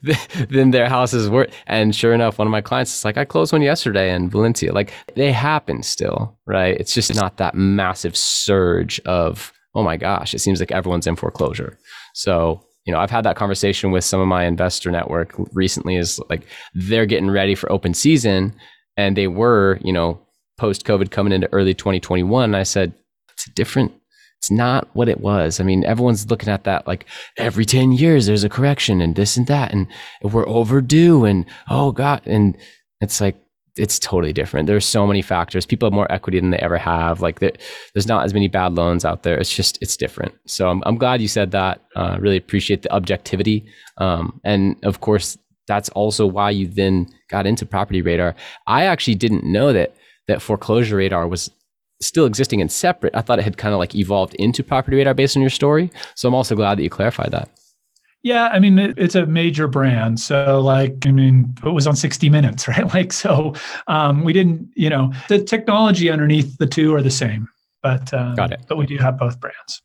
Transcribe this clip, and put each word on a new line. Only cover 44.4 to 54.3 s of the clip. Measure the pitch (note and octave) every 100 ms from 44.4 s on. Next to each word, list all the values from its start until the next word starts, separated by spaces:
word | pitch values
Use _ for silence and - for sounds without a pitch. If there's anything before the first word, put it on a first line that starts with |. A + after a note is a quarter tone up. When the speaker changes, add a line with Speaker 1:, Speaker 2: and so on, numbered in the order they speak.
| -
Speaker 1:
and | G2+ G2 -
of | G#2 F#2+
course, | - G#2 - - _ _ -
that's | G#2 G2+
also | - G#2+ G#2 G#2
why | F#2 G2+
you | G2+ F#2+
then | G2 F#2+ F#2 F2 _ _
got | G2 G2
into | A#2 -
Property | G2 G2+ F#2+
Radar. | F2 E2+ F2 E2 - - -
I | A#2 F#3+
actually | F3 - G#2
didn't | A#2 G#2
know | - G2 C#3
that, | A2 E2 _ _ _ -
that | G#2
Foreclosure | - G#2+ - A2+ A#2 G2+
Radar | F#2+ F#2 E2+
was | F2 - _ _ _ _ _
still | - - C#3
existing | G#2+ C3 G#2+
and | E2+
separate. | - F3 - F2+ -
I |
thought | - -
it |
had | G#2 F#2
kinda, | G#2+ G#2
like, | F2+ -
evolved | F#2 G2+ F#2+